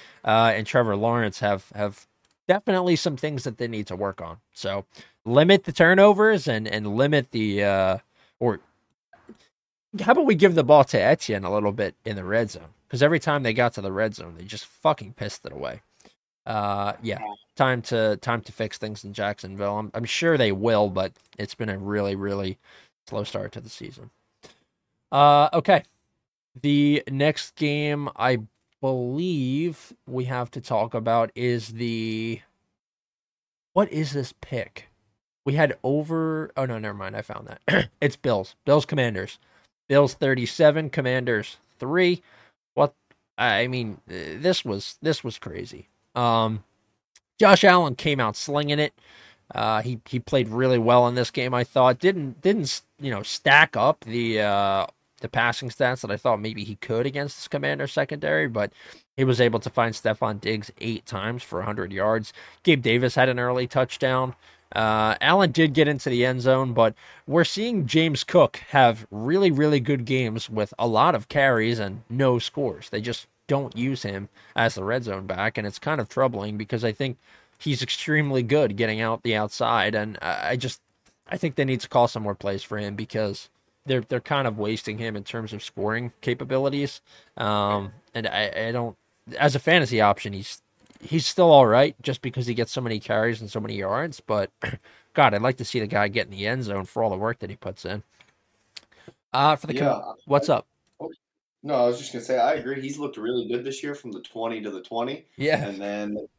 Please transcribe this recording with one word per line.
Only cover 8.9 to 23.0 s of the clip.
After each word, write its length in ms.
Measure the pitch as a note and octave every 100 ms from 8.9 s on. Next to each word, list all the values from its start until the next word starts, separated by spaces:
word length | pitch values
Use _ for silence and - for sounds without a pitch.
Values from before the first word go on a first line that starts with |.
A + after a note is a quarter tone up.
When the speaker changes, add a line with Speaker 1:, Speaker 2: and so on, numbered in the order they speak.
| _ _ _ - - _ _ _ _ _ G#3
Speaker 1:
how 100 | G#3+
about 140 | C#4 C4+
we 100 | F3
give 200 | F#3+ E3
the 80 |
ball 200 | B2+ D3+ C3
to 160 | A2
Etienne 420 | G#2 D#3+ - G2+
a 80 | F#2
little 200 | G#2 G#2
bit 240 | A2 G2 - A#2
in 100 | G2+
the 80 |
red 280 | F#2 A2+ A2
zone? 180 | E2 D#2+ _ _
'Cause 120 | B2
every 180 | D3 E3
time 240 | - D3
they 100 | A#2
got 200 | A2+ A#2+
to 80 | G#2+
the 100 | G2
red 220 | F#2+ A2
zone, 220 | G#2 E2+ F2
they 80 | F#2
just 200 | G#2+ -
fucking 480 | _ D#3 D3 G2
pissed 320 | - G#2 - -
it 60 |
away. 300 | C#2 C#2 - _ _ _ _ _ _ -
Uh, 480 | G#2+ G2+ G2+ G2+ -
yeah, 180 | A2+ F#2+ G#2 G#2 _ -
time 260 | C3 B2
to, 340 | - A#2 A2 G2+
time 240 | B2 A#2
to 100 | -
fix 260 | - A2 -
things 260 | G#2+ G#2
in 100 | G2+
Jacksonville. 640 | G#2 G2+ G#2 F#2 G2 G2+ G#2
I'm, 120 | G#2+
I'm 120 | A2+ A#2
sure 320 | - E3 D3+
they 140 | A2
will, 380 | G2 A2+ G#2+ G#2
but 240 | F#2+ F#2+ - _ -
it's 180 | G#2 -
been 140 | A2
a 80 | G2
really, 380 | G2 G#2 G2+ G2
really 420 | G2 G2 F#2+ F#2 _ - _ _